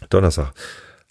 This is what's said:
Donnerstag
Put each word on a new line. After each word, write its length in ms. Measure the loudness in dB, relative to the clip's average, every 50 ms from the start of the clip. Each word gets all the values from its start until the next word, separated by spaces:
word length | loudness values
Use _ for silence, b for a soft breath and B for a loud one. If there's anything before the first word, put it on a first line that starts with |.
| -6 0
Donnerstag 420 | 2 4 4 2 0 0 -6 -6 B B B B B B B B B B B B